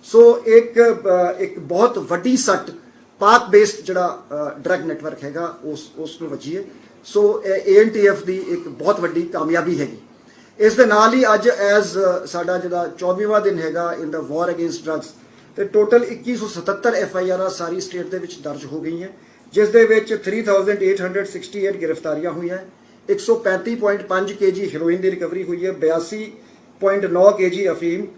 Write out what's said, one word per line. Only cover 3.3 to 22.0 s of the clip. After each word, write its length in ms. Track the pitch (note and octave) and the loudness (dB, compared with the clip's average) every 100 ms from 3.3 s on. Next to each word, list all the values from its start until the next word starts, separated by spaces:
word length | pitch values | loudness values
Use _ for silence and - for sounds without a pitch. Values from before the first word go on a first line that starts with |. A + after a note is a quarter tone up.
| A#3+ G3 | 4 6
ਬੇਸਡ 340 | G#3 G#3 - | 4 4 -2
ਜਿਹੜਾ, 380 | - F3+ F3+ - - | -6 -2 -2 -4 -10
ਅ, 260 | D3 D3 - | -8 -8 -8
ਡਰੱਗ 280 | D#3 F#3 E3 | -4 -4 -4
ਨੈਟਵਰਕ 380 | D#3 D3+ C#3 | -8 -10 -10
ਹੈਗਾ, 340 | C#3 D3+ E3+ - | -10 -8 -8 -10
ਉਸ, 260 | D#3 D3 - - | -12 -12 -14 -14
ਉਸ 240 | D#3 - | -14 -12
ਨੂੰ 100 | D#3+ | -12
ਵੱਜੀ 260 | C#3 C#3 F3+ | -10 -8 -10
ਹੈ। 80 | G3 - - - | -10 -18 -20 -20
ਸੋ 380 | - G#3 G#3 G#3+ | -4 2 2 2
ਇਹ 300 | G3 F#3+ G3+ | -2 -2 6
ਏ 60 | G3 | 6
ਐਨ 80 | A3+ | 6
ਟੀ 180 | A3 G3+ | 4 4
ਐਫ 180 | - | 2
ਦੀ 120 | F3 F#3+ | -4 -6
ਇੱਕ 320 | E3+ E3+ E3 | -6 -8 -8
ਬਹੁਤ 320 | C3 E3 G3+ | -4 -2 0
ਵੱਡੀ 220 | E3+ E3 | -2 -4
ਕਾਮਯਾਬੀ 580 | E3+ F3 D#3 E3+ E3 D3+ | -4 -4 -2 -2 -2 -4
ਹੈਗੀ। 160 | C3 A2+ - _ _ - _ - | -6 -10 -20 _ _ -20 _ 2
ਇਸ 160 | G#3+ | 2
ਦੇ 100 | A#3+ | 6
ਨਾਲ 300 | A#3 G#3 A3+ | 4 6 4
ਹੀ 100 | C4 A3+ | 4 4
ਅੱਜ 140 | G#3 A#3 | 4 2
as, 360 | G#3+ G3+ G#3 | 2 2 2
ਅ, 420 | F#3+ F#3+ F#3 F3+ - | 2 0 0 0 -4
ਸਾਡਾ 320 | F3 F3 F3+ | -6 -4 -4
ਜਿਹੜਾ 340 | F3+ F3 E3+ - | -4 -4 -4 -4
ਚੌਵੀਵਾਂ 420 | F3+ F#3 G#3 G#3+ | -4 -2 0 2
din 180 | G3+ F3 | 2 -2
hega 380 | D#3+ E3 E3+ E3 | -4 -4 -4 -6
in 60 | D#3 | -8
the 140 | D#3 | -8
war 300 | C3+ D3+ F3 | -6 -4 -4
against 260 | E3+ E3+ - D#3 | -2 -6 -6 -8
drugs, 180 | D#3 - - - - - - | -8 -8 -20 -20 -20 -16 -8
ਤੇ 80 | |
total 400 | G3+ G#3+ G#3 A#3+ | 0 2 4 2
ਇੱਕੀ 320 | A#3+ - A#3+ A#3+ | 2 -8 -6 -6
ਸੌ 100 | G#3+ | -6
ਸਤੱਤਰ 480 | F3 G3 G3 A#3+ | -8 -6 -2 -2
ਐਫ 220 | G3 F#3 F#3 | 0 -4 -4
ਆਈ 140 | F#3 | -4
ਆਰ 180 | F#3 F#3 | -2 -4
ਸਾਰੀ 320 | F#3 E3+ F#3 | -6 -8 -8
ਸਟੇਟ 260 | - F3+ E3+ | -8 -10 -8
ਦੇ 120 | F#3 | -10
ਵਿੱਚ 220 | F3 - | -10 -12
ਦਰਜ 200 | D3+ C#3+ | -12 -12
ਹੋ 160 | C#3 D#3 | -12 -10
ਗਈਆਂ, 280 | D#3+ E3 F#3+ - _ _ - | -8 -8 -12 -18 _ _ -4
ਜਿਸ 160 | G3 G#3+ | 0 4
ਦੇ 160 | A3+ | 6
ਵਿੱਚ 340 | A3+ A3 G#3+ G#3+ | 6 4 2 -6
ਥ੍ਰੀ 180 | F#3+ G#3+ | -4 -4
ਥਾਊਜ਼ੈਂਡ 400 | G#3 G3 F#3+ G3+ | 0 0 2 0
ਏਟ 200 | F#3+ F#3+ | 0 0
ਹੰਡਰਡ 240 | F3+ F#3+ G3 | -4 -6 -6
ਸਿਕਸਟੀ 380 | - - G3+ | -10 -12 -4
ਏਟ 180 | F#3+ - | -4 -4
ਗ੍ਰਿਫਤਾਰੀਆਂ 480 | D#3+ D#3 | -6 -6